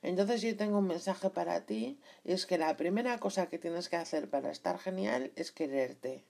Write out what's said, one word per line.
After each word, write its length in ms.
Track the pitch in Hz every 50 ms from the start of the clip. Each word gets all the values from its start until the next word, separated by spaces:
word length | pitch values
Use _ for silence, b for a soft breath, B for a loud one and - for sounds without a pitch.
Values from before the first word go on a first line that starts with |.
Entonces 400 | - - 185 185 202 196 240 226
yo 140 | 202 226 214
tengo 220 | 214 214 208 208 202
un 80 | 196
mensaje 420 | 185 165 175 - 190 190 - - 190
para 360 | - 175 170 170 175 170 -
ti, 320 | - 208 220 226 254 277 B B B B B B
y 80 | - 180
es 120 | 180 -
que 120 | - 180
la 180 | 165 160 160 156
primera 440 | - 156 170 196 220 240 247 240 233
cosa 280 | - 202 - 190 180
que 100 | - -
tienes 300 | 165 - 170 170 175 175 -
que 60 | -
hacer 340 | 170 165 - - 156 - -
para 220 | - 139 135 -
estar 280 | 156 - - 180 175 -
genial 520 | - 190 185 190 196 208 226 127 131 - -
es 160 | - 165 -
quererte. 720 | - - 165 143 135 135 131 127 - - - 131 131 127 -